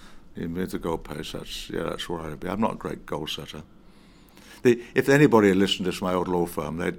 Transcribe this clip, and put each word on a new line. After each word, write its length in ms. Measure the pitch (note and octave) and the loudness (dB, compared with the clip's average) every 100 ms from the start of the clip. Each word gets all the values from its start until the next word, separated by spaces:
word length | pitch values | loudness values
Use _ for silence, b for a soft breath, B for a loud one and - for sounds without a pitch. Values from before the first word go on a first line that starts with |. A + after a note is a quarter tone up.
| B B B - | B B B -10
You 140 | F2 | -8
move 240 | E2+ F#2 | -4 -6
the 80 | F#2 | -6
goalposts, 500 | F2+ D#2+ - D2 D#2 | -4 -6 -6 -12 -10
that's, 400 | - - - - | -10 -10 -12 -8
yeah, 140 | F2 E2 | -6 -4
that's 240 | D#2+ - | -6 -6
where 120 | E2+ | -8
I'd 200 | D#2 D2+ | -8 -8
be. 80 | F2 | -4
I'm 120 | G2+ | 0
not 120 | A2 | -2
a 40 | - | -2
great 300 | - - - | -8 -8 -8
goal 220 | D#2 D2+ | -8 -6
setter. 340 | - D2 D2+ - - B B B B B B B B B2+ | -8 -10 -14 -16 -20 B B B B B B B B 4
The, 180 | A#2+ B - | 4 B 0
if 120 | B2+ | 4
anybody 380 | C#3+ D3 A2 G2+ | 8 8 8 6
had 120 | F#2+ | 6
listened 340 | G2 - F2+ | 4 0 -2
to 100 | E2+ F#2 | -2 -2
my 80 | |
old 140 | F2+ F2+ | 0 0
law 200 | F2 E2 | 0 0
firm, 320 | - D2 D#2+ | -2 -6 -4
they'd, 200 | F2+ | -4